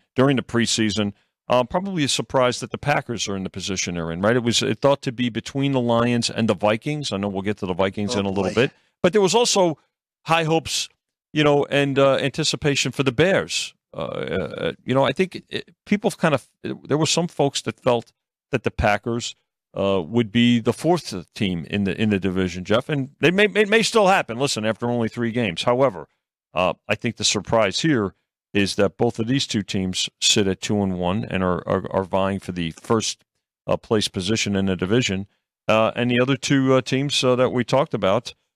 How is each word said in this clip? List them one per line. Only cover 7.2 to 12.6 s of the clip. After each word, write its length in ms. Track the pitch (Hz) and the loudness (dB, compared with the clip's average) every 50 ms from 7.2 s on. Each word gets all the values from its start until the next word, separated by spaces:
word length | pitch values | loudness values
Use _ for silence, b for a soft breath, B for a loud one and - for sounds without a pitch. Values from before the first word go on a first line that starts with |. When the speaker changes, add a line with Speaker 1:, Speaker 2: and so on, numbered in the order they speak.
| 101 | -4
Speaker 1:
we'll 160 | 101 95 95 95 | -4 -4 -4 -4
get 140 | 104 104 | -4 -4
to 100 | - 104 | -4 -4
the 80 | 90 90 | -6 -2
Vikings 400 | 87 95 98 95 104 104 95 - | 0 0 0 0 -2 -4 -2 -2
Speaker 2:
Oh, 60 | 104 | -2
Speaker 1:
in 60 | 98 | -2
a 20 | 98 | -2
little 160 | 95 98 95 | -2 -2 -2
Speaker 2:
boy. 100 | 92 - | 0 2
Speaker 1:
bit. 160 | 107 127 151 _ _ _ _ _ _ - | 2 0 0 _ _ _ _ _ _ 0
But 100 | 180 165 | 2 4
there 100 | 214 196 | 4 2
was 120 | 175 175 | 4 4
also 440 | 233 240 - - 202 180 170 139 _ _ _ _ _ _ _ _ _ _ | 2 2 2 2 2 2 2 0 _ _ _ _ _ _ _ _ _ _
high 180 | - 165 165 165 | 0 0 2 2
hopes, 440 | 156 165 160 127 - - - - - _ _ _ _ _ _ _ _ - | 2 2 0 0 -2 -6 -6 -6 -6 _ _ _ _ _ _ _ _ -2
you 100 | 151 151 | 2 4
know, 220 | 147 143 143 - - | 4 4 4 2 2
and, 280 | - 143 143 139 135 139 | 2 0 2 2 4 4
uh, 180 | 139 139 131 - | 4 4 4 2
anticipation 760 | 110 139 - - 151 - - - | 0 -2 -2 -2 -2 -2 -2 -2